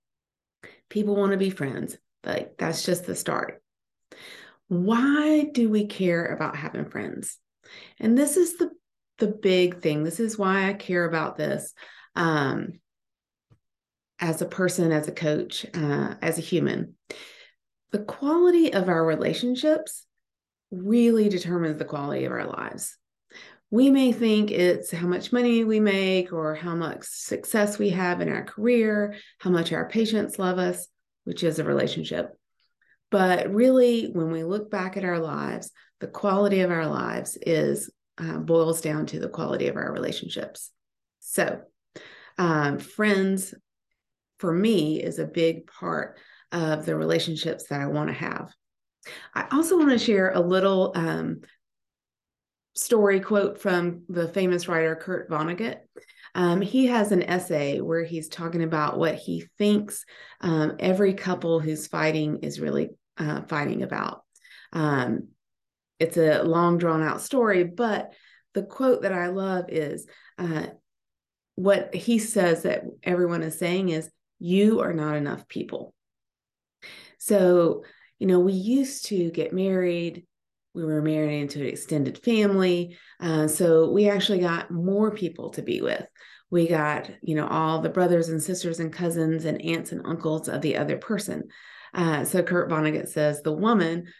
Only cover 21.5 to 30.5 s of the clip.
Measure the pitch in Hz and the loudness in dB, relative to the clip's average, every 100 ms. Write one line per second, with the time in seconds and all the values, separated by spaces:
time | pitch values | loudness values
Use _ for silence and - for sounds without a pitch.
21.5 | 175 160 151 151 147 143 135 131 123 - | 0 0 -2 -6 -6 -4 -4 -4 -4 -6
22.5 | - - - - - _ _ _ - - | -8 -10 -10 -12 -14 _ _ _ -20 -20
23.5 | - _ 214 277 269 254 233 226 214 208 | -20 _ 4 6 8 6 4 4 4 2
24.5 | - 180 165 - 170 175 180 - 247 240 | 4 4 2 -2 -4 -2 -2 -2 0 4
25.5 | 233 220 214 208 190 190 185 180 165 156 | 4 2 4 4 2 2 2 0 -4 -4
26.5 | 156 175 165 160 - - - - - - | -4 -4 -4 -4 -6 -12 -14 -8 -8 -2
27.5 | 220 208 208 208 180 180 175 165 - - | 0 0 0 0 0 -2 -2 -2 -4 -8
28.5 | - 233 240 214 208 208 208 - - 180 | -2 2 2 2 0 -2 -6 -20 -6 0
29.5 | 170 165 165 165 226 214 214 - - 185 | 0 0 -4 -2 -2 0 0 -2 -2 -2